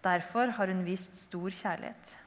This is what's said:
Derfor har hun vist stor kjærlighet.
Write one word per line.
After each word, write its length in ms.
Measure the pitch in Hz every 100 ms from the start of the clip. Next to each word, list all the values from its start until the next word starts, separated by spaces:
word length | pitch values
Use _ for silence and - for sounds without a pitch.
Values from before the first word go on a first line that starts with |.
Derfor 540 | 190 175 165 226 247 226
har 160 | 196
hun 80 | 185 175
vist 260 | 185 185 - -
stor 260 | 180 175
kjærlighet. 640 | 185 202 170 - - - -